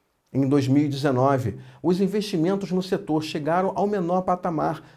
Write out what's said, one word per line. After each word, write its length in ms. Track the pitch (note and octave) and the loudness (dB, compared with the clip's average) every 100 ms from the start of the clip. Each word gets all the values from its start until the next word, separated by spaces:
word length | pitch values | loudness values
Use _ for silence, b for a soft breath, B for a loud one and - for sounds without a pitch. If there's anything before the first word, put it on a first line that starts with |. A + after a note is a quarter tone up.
| _ _ _ | _ _ _
Em 160 | C3 C3+ | -2 2
dois 200 | C#3+ B2+ | 2 4
mil 160 | C#3+ | 2
e 40 | D3+ | 2
dezenove, 720 | C#3 C#3+ B2+ C3+ C3+ A2 B B B | 0 0 2 4 2 0 B B B
os 180 | E3 F#3 | -2 0
investimentos 720 | F#3+ G#3 G3 E3 E3+ G3 F3 | 0 -2 -2 0 0 0 -2
no 120 | F#3 | -2
setor 400 | F3+ F#3+ - D#3 | -2 -4 -2 -2
chegaram 480 | D#3 E3 C#3+ F3 F#3+ | -2 -4 -2 0 0
ao 140 | - G3+ | 0 0
menor 340 | G#3 E3+ F#3 | 0 0 0
patamar 600 | F#3 F3+ F#3 D3+ D3+ D#3 B | 0 -2 -2 -2 -2 -4 B